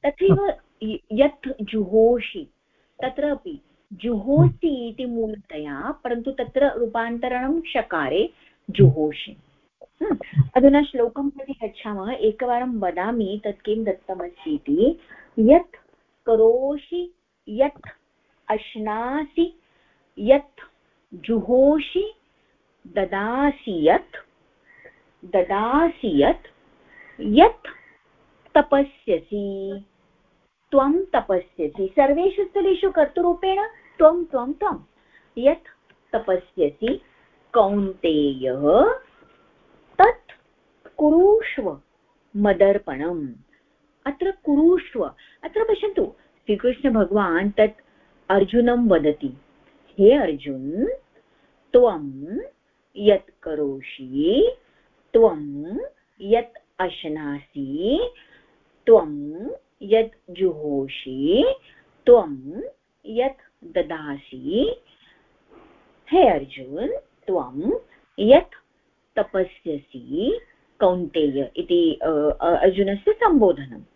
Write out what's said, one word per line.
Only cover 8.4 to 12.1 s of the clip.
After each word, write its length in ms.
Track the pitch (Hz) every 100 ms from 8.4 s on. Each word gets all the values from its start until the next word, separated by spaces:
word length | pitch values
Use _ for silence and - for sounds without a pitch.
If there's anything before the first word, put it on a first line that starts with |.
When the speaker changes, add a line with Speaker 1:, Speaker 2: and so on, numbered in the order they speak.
| _ _ -
Speaker 1:
जुहोषि। 680 | - 131 151 151 - - - _ _ _ _
हम्म। 340 | - _ 403 320 - 156 - 254
अधुना 280 | 277 285
श्लोकं 460 | 285 254 233 285 277
प्रति 240 | 277 269 277
गच्छामः। 500 | 214 - 220 202 196